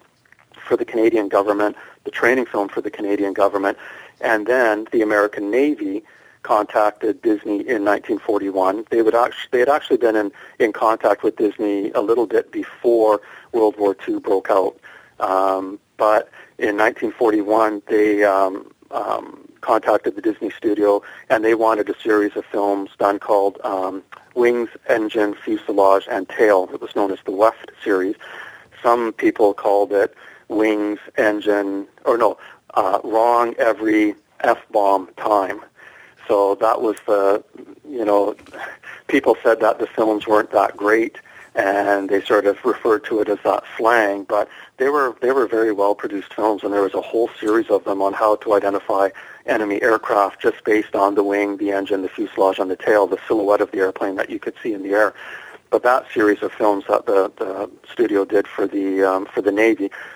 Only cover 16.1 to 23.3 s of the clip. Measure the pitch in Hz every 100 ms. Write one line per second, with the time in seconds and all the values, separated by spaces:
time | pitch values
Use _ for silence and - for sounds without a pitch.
16.1 | 107 - - - - 113 104 110 - 113
17.1 | - 113 107 101 110 110 104 - 110 107
18.1 | 104 104 98 95 98 - _ - 117 104
19.1 | 107 - - - _ - 110 - 104 120
20.1 | 101 113 101 104 - 113 104 104 101 -
21.1 | - - 117 113 113 113 107 98 - 113
22.1 | 107 104 107 - 110 101 98 98 - 101
23.1 | 101 -